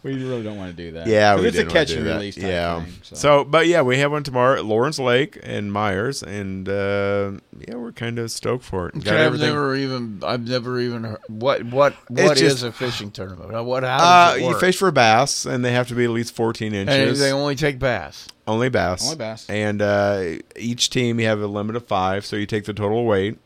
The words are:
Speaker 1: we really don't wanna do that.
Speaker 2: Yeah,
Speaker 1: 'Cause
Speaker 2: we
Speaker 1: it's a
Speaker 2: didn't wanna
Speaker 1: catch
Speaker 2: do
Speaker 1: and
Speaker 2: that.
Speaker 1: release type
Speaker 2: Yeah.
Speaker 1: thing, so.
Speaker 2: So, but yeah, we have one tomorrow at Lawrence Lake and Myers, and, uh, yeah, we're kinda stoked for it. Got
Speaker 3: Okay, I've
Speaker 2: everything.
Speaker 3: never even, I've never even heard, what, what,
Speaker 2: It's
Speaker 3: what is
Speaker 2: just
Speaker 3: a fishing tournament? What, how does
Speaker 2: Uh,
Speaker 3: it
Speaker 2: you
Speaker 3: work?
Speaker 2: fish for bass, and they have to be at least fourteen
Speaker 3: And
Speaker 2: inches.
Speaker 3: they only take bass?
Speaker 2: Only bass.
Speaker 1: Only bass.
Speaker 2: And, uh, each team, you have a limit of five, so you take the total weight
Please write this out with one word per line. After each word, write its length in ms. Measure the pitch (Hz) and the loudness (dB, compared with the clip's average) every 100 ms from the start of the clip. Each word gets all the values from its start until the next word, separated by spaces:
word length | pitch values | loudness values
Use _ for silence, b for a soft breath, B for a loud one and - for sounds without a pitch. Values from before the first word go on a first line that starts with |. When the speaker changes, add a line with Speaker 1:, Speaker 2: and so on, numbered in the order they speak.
Speaker 1:
we 120 | 139 | -6
really 280 | 135 131 123 | -6 -6 -6
don't 140 | 107 104 | -6 -10
wanna 160 | 92 | -12
do 200 | 85 85 | -12 -12
that. 140 | 80 82 | -8 2
Speaker 2:
Yeah, 280 | 107 104 | 4 6
Speaker 1:
'Cause 80 | 101 | 6
Speaker 2:
we 60 | 92 | 2
Speaker 1:
it's 80 | - | 0
a 40 | |
Speaker 2:
didn't 80 | 82 | 0
wanna 60 | 165 | 0
Speaker 1:
catch 80 | - | 0
Speaker 2:
do 80 | 78 | -2
Speaker 1:
and 80 | 78 | -4
Speaker 2:
that. 80 | |
Speaker 1:
release 200 | 80 101 - | -4 -6 -8
type 80 | |
Speaker 2:
Yeah. 380 | 95 87 85 85 | -4 -2 -2 -4
Speaker 1:
thing, 100 | 85 90 | -8 -16
so. 140 | - - | -18 -2
Speaker 2:
So, 280 | 143 143 | 4 4
but 220 | 135 156 165 | 4 2 4
yeah, 160 | 170 | 4
we 160 | 127 127 | 4 2
have 120 | 143 | 2
one 120 | 147 | 0
tomorrow 340 | 143 127 123 123 | -2 2 4 2
at 80 | |
Lawrence 340 | 101 107 135 151 | 2 2 2 0
Lake 400 | 127 123 151 - | 2 2 2 -6
and 280 | 123 113 104 | -8 -6 -4
Myers, 520 | 101 104 95 123 135 | -2 0 0 -2 -6
and, 440 | - 101 98 95 95 | -10 -8 -8 -6 -4
uh, 680 | 98 98 101 101 101 101 98 _ - - | -2 0 0 0 0 -2 -6 _ -18 -14
yeah, 60 | |
we're 180 | 240 233 | -12 -12
kinda 340 | 233 117 117 113 | -8 -8 -6 -8
stoked 340 | - 113 123 | -6 -4 -4
for 240 | - 95 87 | -4 -6 -6
it. 60 | |
Got 120 | - 131 | -6 0
Speaker 3:
Okay, 100 | 160 | 2
I've 60 | 156 | 2
Speaker 2:
everything. 220 | 151 151 | 2 0
Speaker 3:
never 260 | 147 139 135 | 0 -2 -2
even, 460 | 135 131 117 101 76 | -4 -6 -8 -8 -4
I've 220 | 123 117 | -4 -2
never 320 | 127 117 123 | -4 -2 -4
even 240 | 123 120 | -4 -4
heard, 140 | 113 107 - | -8 -10 -12
what, 360 | 107 127 131 120 | -2 0 0 -2
what, 280 | 127 143 - - | 2 2 0 -8
Speaker 2:
It's 120 | 123 | 2
Speaker 3:
what 180 | 190 135 | 4 6
is 120 | 143 | 4
Speaker 2:
just 100 | 131 | 2
Speaker 3:
a 80 | 123 | -4
fishing 380 | - 127 120 101 | -4 -6 -4 -10
tournament? 400 | - 98 90 - 110 120 | -10 -12 -12 -10 -8 -4
What, 160 | 127 | -2
how 140 | 131 131 | 0 4
does 360 | 170 180 175 | 8 8 8
Speaker 2:
Uh, 20 | 135 | 4
Speaker 3:
it 20 | |
Speaker 2:
you 40 | 170 | 0
Speaker 3:
work? 120 | 170 | 2
Speaker 2:
fish 160 | 180 180 | 2 4
for 120 | 190 | 2
bass, 540 | 139 113 113 139 - | 6 6 6 4 -2
and 180 | - 131 | -4 -2
they 100 | 123 | 0
have 160 | 123 123 | 0 0
to 60 | |
be 100 | 120 | 0
at 60 | 120 | 0
least 240 | 117 113 | 0 -4
fourteen 380 | - 113 117 110 | -2 -2 -2 -4
Speaker 3:
And 140 | 104 98 | -4 0
Speaker 2:
inches. 320 | 139 135 139 | 2 2 2
Speaker 3:
they 120 | 139 | 2
only 220 | 139 143 | 0 -2
take 240 | 139 151 131 | -2 -2 0
bass? 500 | 131 107 71 - - _ - | -2 -2 -6 -16 -20 _ -4
Speaker 2:
Only 240 | 110 127 | 0 0
bass. 340 | 117 87 92 | 0 0 -2
Speaker 1:
Only 120 | 120 156 | -4 -6
bass. 280 | 110 110 - | -10 -10 -6
Speaker 2:
And, 320 | 104 107 104 | -2 -2 0
uh, 400 | 104 101 101 101 87 80 - - | 2 2 2 0 -2 -6 -12 -10
each 320 | 113 120 - | -6 -2 -2
team, 320 | 135 120 117 | 0 0 0
you 60 | 110 | 0
have 140 | 107 | 0
a 40 | 104 | -2
limit 300 | 101 107 117 | -4 -4 -6
of 100 | 120 | -2
five, 380 | 98 92 98 | 0 0 -2
so 120 | - 107 | -4 -6
you 100 | 104 | -4
take 180 | 110 | -4
the 80 | 101 | -4
total 320 | 101 104 113 | -4 -2 0
weight 320 | 117 101 98 - | 2 2 0 -6